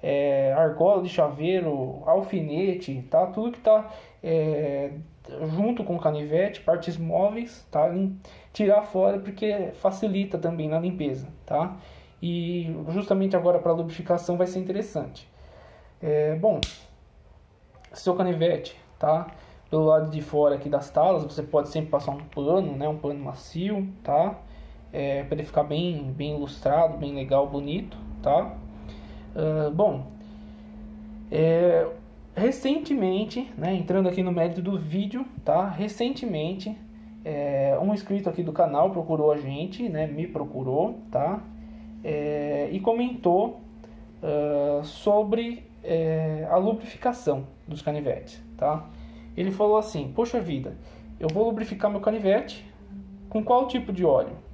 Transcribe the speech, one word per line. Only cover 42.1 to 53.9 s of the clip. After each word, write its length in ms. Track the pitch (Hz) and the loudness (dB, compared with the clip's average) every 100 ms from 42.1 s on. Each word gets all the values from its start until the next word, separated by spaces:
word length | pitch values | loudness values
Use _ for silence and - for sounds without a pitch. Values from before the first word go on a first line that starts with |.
| 151 147 147 147 143 147 | -4 -2 -2 -2 -2 -2
e 100 | 190 | -2
comentou, 800 | 196 233 247 247 180 175 226 - - - - - - - | 0 0 0 0 2 4 2 -2 -16 -20 -20 -20 -20 -10
ah, 600 | - 147 147 143 143 143 | -2 0 2 2 2 0
sobre, 800 | 151 - - 208 214 226 233 240 - - | -2 -4 4 4 4 0 -2 -8 -14 -16
é, 640 | - 165 160 160 160 156 160 | -2 0 2 0 0 -2 2
a 60 | 170 | 2
lubrificação 880 | 196 220 - - 254 240 - 135 135 - - | 4 0 -6 -4 -2 -2 -2 -2 -2 -14 -12
dos 140 | 147 | -8
canivetes, 640 | - 147 143 - - - - - | -4 -4 -2 -4 -6 -18 -18 -2
tá? 280 | 147 156 160 - - - - | 0 0 -6 -16 -16 -16 -14
Ele 160 | - 185 | -4 -2
falou 280 | 190 208 214 | 2 4 4
assim: 340 | 214 165 135 | 2 -6 -6
"Poxa 240 | 131 233 247 | -2 0 0
vida, 360 | 175 143 127 - - - - - | -2 -4 -6 -10 -16 -20 -18 -4
eu 100 | 160 | -2
vou 180 | 160 226 | 2 2
lubrificar 440 | 214 226 202 214 | 0 -4 0 0
meu 100 | 202 | 2
canivete, 720 | 196 220 196 208 285 - - - - - - - - | 0 0 2 2 0 -12 -16 -20 -18 -16 -16 -18 -6
com 120 | 220 | -4
qual 240 | 214 247 262 | 4 4 4
tipo 240 | 254 - | -2 -4